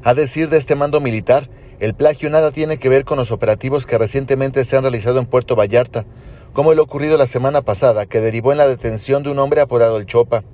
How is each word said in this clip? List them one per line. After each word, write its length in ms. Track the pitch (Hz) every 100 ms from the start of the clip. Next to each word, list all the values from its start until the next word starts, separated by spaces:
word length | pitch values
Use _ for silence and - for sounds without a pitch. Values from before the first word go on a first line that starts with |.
A 100 | 120
decir 360 | 123 143 151 160
de 80 | 156
este 180 | - 143
mando 260 | 143 147
militar, 480 | 139 113 - 131 139 - - -
el 140 | 107
plagio 380 | - 151 151 151
nada 200 | 156 156
tiene 260 | 143 156 151
que 120 | 131
ver 160 | 131 135
con 140 | 143
los 120 | 117
operativos 540 | 110 107 107 131 143 127
que 140 | 117
recientemente 640 | 110 135 135 135 135 135
se 140 | 123 135
han 60 |
realizado 360 | 131 120 107 127
en 80 | 120
Puerto 280 | 127 120 117
Vallarta, 500 | 104 117 131 117 104 - - - -
como 180 | - 151
el 80 | 156
ocurrido 400 | 143 143 147 156
la 80 | 131
semana 340 | 127 131 143
pasada, 460 | 135 101 131 107 101
que 120 | 113
derivó 320 | 110 113 120
en 60 | 147
la 100 | 139
detención 540 | 127 117 110 - 139
de 80 | 143
un 80 | 143
hombre 240 | 139 147
apodado 360 | 143 123 113 110
El 100 | 98
Chopa. 360 | 120 120 117 107